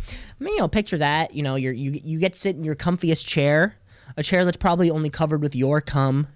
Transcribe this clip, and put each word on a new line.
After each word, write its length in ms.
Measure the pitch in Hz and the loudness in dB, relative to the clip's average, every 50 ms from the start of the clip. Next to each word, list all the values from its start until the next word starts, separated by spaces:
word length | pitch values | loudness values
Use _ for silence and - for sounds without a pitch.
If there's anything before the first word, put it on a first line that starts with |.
| - - - - - - - - | -10 -10 -12 -14 -16 -18 -14 -10
I 40 | 269 | -6
mean, 100 | 370 427 | -4 0
you 60 | 415 | 0
know, 80 | 294 - | 0 0
picture 300 | - 220 208 - - 156 | 0 0 0 0 0 0
that. 360 | 151 143 147 156 165 - - | 2 2 2 2 0 -2 -4
You 80 | 143 | -4
know, 140 | 147 135 131 | -2 -2 -2
you're, 160 | 135 131 131 | -2 -2 -2
you, 260 | 131 113 139 139 143 - - | -4 -4 -4 -4 -6 -6 -6
you 140 | 156 160 160 | -6 -2 0
get 160 | 175 190 180 | 0 -2 -2
to 40 | - | -2
sit 180 | - 196 180 | -2 -2 -2
in 80 | 139 165 | -2 -4
your 120 | 156 151 | -4 -4
comfiest 500 | - - 175 175 170 - 165 160 - - | -2 0 0 0 0 2 0 0 0 -2
chair, 500 | - - 151 139 143 147 156 170 208 - - - - - - - - - | -2 0 2 2 4 4 4 4 2 0 -6 -18 -20 -20 -20 -20 -12 -8
a 60 | - | -6
chair 220 | 151 - 196 180 180 | -2 0 2 2 2
that's 100 | 180 170 | 2 0
probably 340 | - - 190 175 170 180 170 | 0 2 2 4 4 4 2
only 200 | 156 156 156 151 | 2 0 -2 -4
covered 320 | - - 165 151 156 147 | -2 -2 0 0 0 0
with 120 | 147 147 139 | 0 -2 0
your 260 | 123 131 135 147 151 | 0 0 2 2 0
cum 460 | 147 - - 143 135 135 131 139 147 139 - | 0 0 0 2 2 2 2 2 0 -2 -4